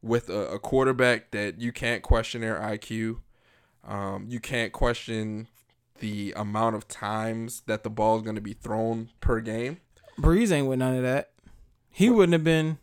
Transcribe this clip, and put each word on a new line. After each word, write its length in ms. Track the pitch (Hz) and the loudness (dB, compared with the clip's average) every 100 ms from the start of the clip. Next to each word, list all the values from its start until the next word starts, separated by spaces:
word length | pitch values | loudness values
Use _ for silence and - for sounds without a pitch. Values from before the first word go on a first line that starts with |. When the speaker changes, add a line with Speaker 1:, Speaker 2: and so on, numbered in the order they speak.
Speaker 1:
with 280 | 107 117 - | 0 -2 0
a, 220 | 98 95 | -6 -4
a 80 | 101 | -6
quarterback 720 | - 131 131 127 123 117 - | 0 2 2 4 4 2 -2
that 280 | 107 104 107 | -6 -6 -4
you 120 | 120 | -8
can't 320 | 117 123 117 | -4 -4 -4
question 380 | - 117 110 120 | 2 2 2 -6
their 200 | 113 98 | -4 -4
I 160 | 107 107 | -4 -8
Q, 440 | - 110 113 113 - _ _ _ _ _ - | -8 -6 -6 -6 -14 _ _ _ _ _ -12
um, 400 | 104 98 98 104 | -8 -6 -8 -8
you 100 | 120 | -10
can't 320 | - 127 110 | -6 -4 -4
question 760 | - 127 120 - 113 110 107 113 _ _ _ _ _ | 0 0 0 -4 -6 -4 -8 -12 _ _ _ _ _
the 340 | 110 104 101 - | -8 -6 -6 -6
amount 380 | 104 104 113 110 | -4 0 0 0
of 120 | - | -8
times 760 | - 104 110 110 113 113 - - | -8 -4 -2 -2 -4 -8 -10 -6
that 180 | 107 | -4
the 60 | - | -4
ball 260 | 107 107 113 | 0 2 2
is 40 | |
gonna 180 | 110 110 | 0 -6
be 140 | 107 | -8
thrown 560 | 98 120 110 113 113 113 _ | -10 -6 -2 -2 -2 -6 _
per 200 | - 113 | 0 0
game. 360 | 113 110 123 165 _ _ - - | 0 -4 -4 -8 _ _ -20 2
Speaker 2:
Breeze 340 | 151 175 226 | 4 6 4
ain't 160 | 160 135 | 4 2
with 120 | 131 | 2
none 160 | 127 127 | 0 0
of 80 | |
that. 280 | 127 135 - _ - - - _ _ | 0 -2 -4 _ -20 -20 -20 _ _
He 160 | - 202 | 4 6
Speaker 1:
What? 80 | 233 | 8
Speaker 2:
wouldn't 160 | 180 | 6
have 100 | 165 | 6
been 340 | 160 160 156 156 | 4 2 2 -4